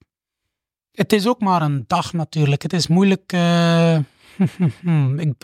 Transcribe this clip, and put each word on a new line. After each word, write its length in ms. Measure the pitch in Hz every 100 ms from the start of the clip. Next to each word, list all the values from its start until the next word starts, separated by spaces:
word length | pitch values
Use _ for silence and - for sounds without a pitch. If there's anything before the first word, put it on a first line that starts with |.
| _ _ _ _ _ _ _ _ _
Het 220 | - 190
is 140 | 214 202
ook 120 | 247
maar 200 | 196 180
een 220 | 151 139 113
dag 260 | 170 -
natuurlijk. 480 | 170 156 160 143 143
Het 120 | 156
is 140 | 175 147
moeilijk, 440 | 175 196 190 -
eh, 640 | 180 170 170 170 170 170 160
<laughs> 1300 | 139 _ _ - 180 - 170 - 175 156 135 143 156
ik, 80 | 127